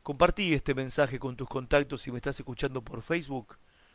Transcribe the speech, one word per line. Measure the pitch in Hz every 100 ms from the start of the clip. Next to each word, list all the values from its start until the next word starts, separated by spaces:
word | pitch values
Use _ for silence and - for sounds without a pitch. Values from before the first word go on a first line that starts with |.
Compartí | - 139 175 - 185
este | 143 - 131
mensaje | 131 - 135 127
con | 135 123
tus | 127
contactos | 131 127 143 143 139
si | -
me | 120
estás | 143 -
escuchando | 131 123 139 131
por | 110 113
Facebook. | - 170 139 135 104 - _ _ _